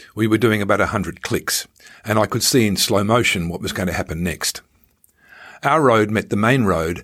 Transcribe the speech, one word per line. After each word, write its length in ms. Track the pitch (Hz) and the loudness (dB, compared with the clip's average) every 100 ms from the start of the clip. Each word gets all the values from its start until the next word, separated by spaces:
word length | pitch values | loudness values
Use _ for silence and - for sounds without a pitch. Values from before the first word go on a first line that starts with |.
| - | -12
we 120 | - 110 | -2 0
were 120 | 107 | 2
doing 240 | 113 107 | 2 2
about 180 | 98 101 | 2 0
a 60 | 95 | 0
hundred 340 | 107 92 - | -2 -4 -8
clicks, 460 | - 107 - - - _ - - | -6 -4 -4 -6 -6 _ -20 -12
and 160 | - 107 | -2 0
I 60 | |
could 180 | 104 117 | 0 0
see 240 | - 135 107 | 0 2 2
in 100 | 92 | 0
slow 280 | - 101 | 0 0
motion 440 | 101 120 113 98 85 | 2 0 0 -2 -4
what 120 | 85 | -6
was 120 | 95 | -6
going 160 | - 92 | -4 -4
to 40 | |
happen 300 | 80 90 80 | -4 -6 -4
next. 400 | 87 78 - - - _ _ _ _ _ _ - - - | -6 -4 -8 -8 -14 _ _ _ _ _ _ -20 -20 -6
Our 200 | 139 156 | -2 2
road 280 | 139 113 107 | 4 4 2
met 200 | 107 92 | 0 -2
the 60 | 104 | 0
main 280 | 110 135 | 2 2
road 380 | 104 82 82 87 | 2 0 -2 -6